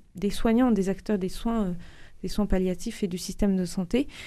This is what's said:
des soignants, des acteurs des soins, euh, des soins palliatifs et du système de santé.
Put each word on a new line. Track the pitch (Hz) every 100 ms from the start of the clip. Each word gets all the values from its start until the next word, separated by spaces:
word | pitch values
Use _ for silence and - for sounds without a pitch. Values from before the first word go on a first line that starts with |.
| - -
des | 104
soignants, | - 233 226 254
des | 214 185
acteurs | 190 - 208
des | 185
soins, | - 226 226
euh, | 196 175 - - - -
des | 185
soins | - 208
palliatifs | 190 185 180 - -
et | 202
du | 175
système | - 190 208 190
de | 180
santé. | - 180 240 285 -